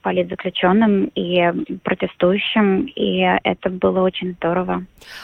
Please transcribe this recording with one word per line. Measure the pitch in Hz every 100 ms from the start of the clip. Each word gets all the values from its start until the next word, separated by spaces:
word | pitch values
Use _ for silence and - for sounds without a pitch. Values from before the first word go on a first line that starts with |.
политзаключенным | 190 185 175 185 185 - 180 208 220 196 - -
и | 175 180 175 170 - 185
протестующим, | - 190 185 - 180 208 - 220 202 190 180 -
и | 202 185 180 185
это | 190 185 185
было | 185 190 185
очень | 185 - 185
здорово. | 180 165 180 185 180 185 _ - -